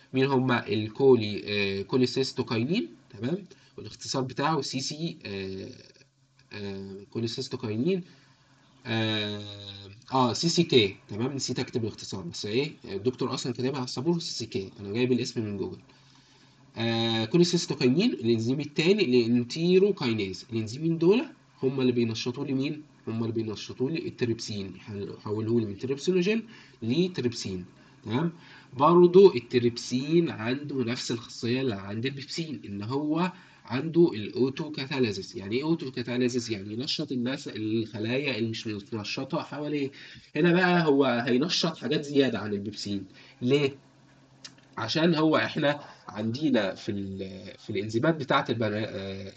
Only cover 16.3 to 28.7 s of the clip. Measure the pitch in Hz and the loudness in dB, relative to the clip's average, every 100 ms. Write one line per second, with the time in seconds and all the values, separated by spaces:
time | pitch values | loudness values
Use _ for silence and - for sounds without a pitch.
16.3 | _ _ _ _ - 117 113 113 113 110 | _ _ _ _ -4 0 0 0 0 2
17.3 | 170 175 175 - 131 127 147 240 247 113 | 4 4 2 -2 2 2 4 2 2 2
18.3 | 113 113 143 139 - 160 214 131 123 113 | 2 2 -2 -4 0 2 4 4 4 4
19.3 | 120 120 160 170 185 208 - 135 110 95 | 2 0 0 4 6 6 2 0 0 -2
20.3 | 92 - 113 107 131 165 160 165 233 320 | -6 -6 -6 -4 -4 -2 2 4 4 2
21.3 | - _ - 131 135 127 120 117 110 127 | -12 _ -4 -2 2 2 2 0 -2 -6
22.3 | 127 139 131 143 151 - _ - 113 113 | -6 -4 -2 -2 -6 -12 _ -6 -4 -2
23.3 | 110 110 101 - 101 131 165 - - 117 | -2 -4 -6 -10 -4 -4 -2 -6 -4 -2
24.3 | 113 - 104 95 87 - 101 95 - 107 | -2 -6 -8 -8 -12 -10 -8 -8 -10 -6
25.3 | 107 110 117 104 101 123 139 - 185 180 | -4 2 2 0 -4 -6 -4 0 2 2
26.3 | 226 - - - - 113 147 185 180 123 | 0 -2 -16 -20 -8 -2 0 0 0 -2
27.3 | - 98 92 90 - - - 104 123 170 | -2 -8 -8 -10 -18 -20 -16 -4 0 0
28.3 | - - - - | -4 -20 -20 -12